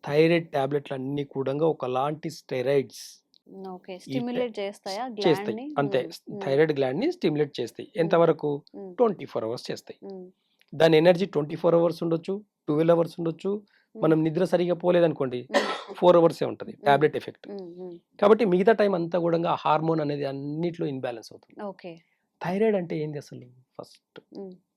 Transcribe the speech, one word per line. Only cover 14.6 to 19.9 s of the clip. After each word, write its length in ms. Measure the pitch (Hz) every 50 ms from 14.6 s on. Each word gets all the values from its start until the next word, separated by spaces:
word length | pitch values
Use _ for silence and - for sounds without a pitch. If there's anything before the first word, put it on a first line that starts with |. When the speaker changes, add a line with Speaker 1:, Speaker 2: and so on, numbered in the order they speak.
| 175 175 175
Speaker 1:
పోలేదనుకోండి, 720 | 170 - 175 175 175 170 160 151 - 139 127 123 123 123 _
Speaker 2:
మ్మ్. 440 | 214 226 214 - - - - - 196
Speaker 1:
ఫోర్ 200 | - - 180 175
అవర్సే 300 | 175 165 165 - - 147
ఉంటది 260 | 123 110 - - 101
Speaker 2:
మ్మ్. 140 | - _ -
Speaker 1:
టాబ్లెట్ 300 | 143 143 143 151 147 143
ఎఫెక్ట్. 320 | 120 - - - _ - -
Speaker 2:
మ్మ్. 340 | 202 202 185 170 175 180 185
మ్మ్. 140 | 180 175 175 _ _ _ -
Speaker 1:
కాబట్టి 240 | - 202 220 214 240
మిగతా 280 | 196 180 180 196 220 226
టైమ్ 220 | 208 214 202 196
అంతా 240 | 175 170 165 175 180
కూడా 300 | 170 170 165 165 170 175
ఆ 60 | 151 160
హార్మోన్ 400 | - 151 151 156 160 160